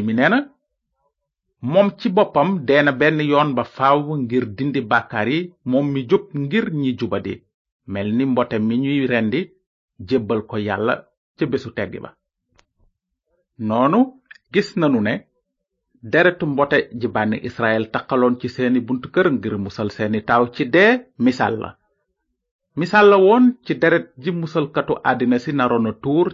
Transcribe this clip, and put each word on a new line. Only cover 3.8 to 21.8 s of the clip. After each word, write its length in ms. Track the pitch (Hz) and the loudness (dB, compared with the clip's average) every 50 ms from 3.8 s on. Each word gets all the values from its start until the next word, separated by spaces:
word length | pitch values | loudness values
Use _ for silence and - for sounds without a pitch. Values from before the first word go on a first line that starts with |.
| 135 139 143 147 143 151 156 | 2 2 2 2 0 -4 -6
ngir 280 | 143 123 113 120 127 120 | -6 -4 -2 -2 -2 -2
dindi 340 | 107 98 98 135 143 123 107 | -2 -6 -6 -6 -4 -2 -4
bàkkaar 480 | 107 104 120 117 - - 123 110 104 - | -2 0 0 -2 -2 -2 -4 -4 -2 -2
yi, 240 | 147 170 180 175 - _ _ | -2 -4 -4 -8 -14 _ _
moom 220 | 123 127 139 147 143 | -2 -2 0 0 -2
mi 100 | 139 135 123 117 | -4 -4 0 0
jóg 160 | 190 202 - - - | 0 0 0 -6 -8
ngir 320 | 143 139 139 190 226 214 - | -8 -6 -2 -2 -2 -2 -2
ñi 180 | 160 147 139 131 120 | -4 -4 -4 -4 -4
jubadi, 380 | - 120 92 98 98 - 98 - - _ _ _ _ _ _ _ _ _ 95 | -4 -4 -4 -4 -6 -6 -8 -10 -12 _ _ _ _ _ _ _ _ _ -10
mel 200 | 98 101 101 104 110 | -8 -6 -4 -2 -2
ni 100 | 123 135 | -2 0
mbote 320 | 135 123 123 120 - 120 110 | 0 0 0 -2 -2 -2 -2
mi 160 | 107 110 117 127 | -2 -2 -2 -2
ñuy 280 | 139 139 143 139 131 | -2 -2 -2 -2 -2
rendi, 340 | 123 123 117 110 107 117 113 107 - _ _ _ _ _ _ _ _ _ - | 0 0 -2 0 -2 -2 -4 -4 -8 _ _ _ _ _ _ _ _ _ -18
jébbal 400 | 98 90 131 123 107 98 117 107 - | -4 -2 -2 -2 0 -2 -4 -4 -4
ko 100 | - 113 | -6 -8
Yàlla 380 | 107 104 104 98 101 107 123 - - - _ _ _ _ _ _ - | -6 -4 -4 -4 -2 -2 -2 -2 -4 -6 _ _ _ _ _ _ -8
ca 60 | 160 | -4
bésu 240 | 127 127 127 - 113 - | -4 -4 -6 -6 -8 -8
teggi 240 | 113 101 90 92 95 | -8 -8 -8 -10 -12
ba. 100 | - - - _ _ _ _ _ _ _ _ _ _ _ _ _ _ _ _ _ _ _ _ _ _ _ _ _ _ _ _ - | -14 -16 -20 _ _ _ _ _ _ _ _ _ _ _ _ _ _ _ _ _ _ _ _ _ _ _ _ _ _ _ _ -10
Noonu, 420 | 110 107 110 120 131 147 180 240 269 262 - _ _ _ - _ _ _ | -6 -2 0 2 2 4 4 2 2 0 -2 _ _ _ -20 _ _ _
gis 260 | - 202 202 - - | -2 -2 -2 -2 -2
nanu 240 | 180 156 143 127 110 | 0 2 2 2 2
ne 140 | 101 107 131 208 - _ _ _ _ _ _ _ _ _ _ _ _ _ _ _ | 0 -2 -4 -6 -8 _ _ _ _ _ _ _ _ _ _ _ _ _ _ _
Deretu 440 | 113 110 147 160 175 180 175 - 175 | -8 -2 2 2 4 2 2 0 -4
mbote 320 | 147 135 139 139 139 147 135 - - | -4 -2 -2 0 0 0 0 -2 -4
ji 160 | - 117 117 107 | -6 -6 -6 -4
bànni 300 | 101 110 107 107 110 - | -2 -2 -2 -2 -2 -4
Israel 420 | - 117 - - 113 110 110 113 110 - | -6 -10 -6 -2 -2 0 0 0 -2 -4
takkaloon 440 | - - - - 135 127 123 123 123 123 | -6 -8 -4 -2 0 2 2 2 0 -2
ci 100 | - 123 | -6 -8
seeni 320 | - 131 127 123 127 123 | -6 -4 -2 0 0 -2
buntu 280 | 113 117 131 127 - - | -2 -4 -6 -8 -8 -2
kër 160 | - 180 185 170 | 0 0 2 2
ngir 240 | 131 104 98 107 107 101 | 0 -2 -4 -6 -6 -6
musal 300 | 95 98 - - 107 104 | -6 -8 -6 -6 -6 -6
seeni 300 | - - 107 107 110 104 - | -4 -4 -4 -2 -2 -4 0
taaw 200 | - 120 120 123 120 | 0 2 2 2 0
ci 140 | - - 147 | -2 -6 -4
dee, 260 | 123 160 175 202 226 254 247 - _ _ - | 0 4 4 4 4 2 0 -4 _ _ 0
misaal 360 | 120 127 127 - 117 104 113 107 | 0 0 2 0 -2 -2 -2 -4
la. 120 | - - - _ | -8 -12 -14 _